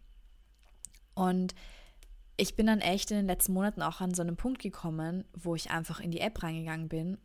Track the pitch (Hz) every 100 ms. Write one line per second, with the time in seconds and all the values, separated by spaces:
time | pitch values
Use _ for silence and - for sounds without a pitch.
0 | - - - - - - - - - -
1 | - - 190 185 185 - - - - -
2 | - - - - 196 - 220 214 - 196
3 | - 208 190 180 - 185 202 196 156 -
4 | 185 180 170 170 247 254 196 - 170 160
5 | 160 180 - 175 170 165 - 165 165 160
6 | 165 170 214 - 170 160 160 160 160 160
7 | 170 196